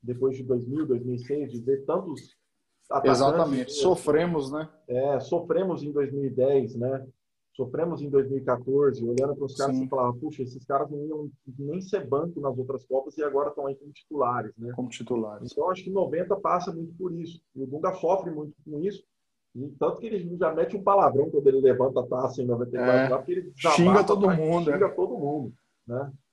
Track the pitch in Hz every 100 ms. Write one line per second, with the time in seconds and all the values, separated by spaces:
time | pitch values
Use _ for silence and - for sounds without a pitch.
0 | 117 123 131 127 120 120 120 143 147 120
1 | 120 123 123 143 135 120 117 135 135 175
2 | 185 135 - _ _ _ _ _ _ 143
3 | 127 123 139 165 160 135 127 - 180 175
4 | 147 151 170 165 135 151 156 _ - 123
5 | 143 135 - 175 170 165 190 151 147 143
6 | 139 139 139 127 127 139 117 117 123 135
7 | 127 _ _ _ _ - 123 147 165 151
8 | 143 139 135 135 131 123 131 139 143 113
9 | 117 120 139 139 139 127 139 131 131 135
10 | 123 123 147 147 123 123 - 139 147 147
11 | 147 151 147 - - 127 139 170 190 202
12 | 131 135 170 170 139 123 127 131 _ 131
13 | 143 147 147 135 147 147 139 139 147 143
14 | _ 147 123 123 110 - 117 123 123 -
15 | 117 120 110 104 - - 170 185 180 190
16 | 165 156 180 196 165 175 175 165 165 -
17 | 185 165 165 170 _ 131 131 143 180 185
18 | 170 190 180 151 151 - - 147 180 202
19 | _ _ _ _ _ 120 143 147 156 -
20 | 233 214 170 175 165 156 175 208 196 196
21 | 151 131 147 151 139 135 131 127 127 131
22 | 123 127 127 - 123 117 120 123 123 127
23 | 135 131 - 180 175 - 170 156 175 202
24 | 196 202 202 170 156 170 165 143 190 -
25 | 190 233 143 151 120 - _ _ - 120
26 | 139 139 _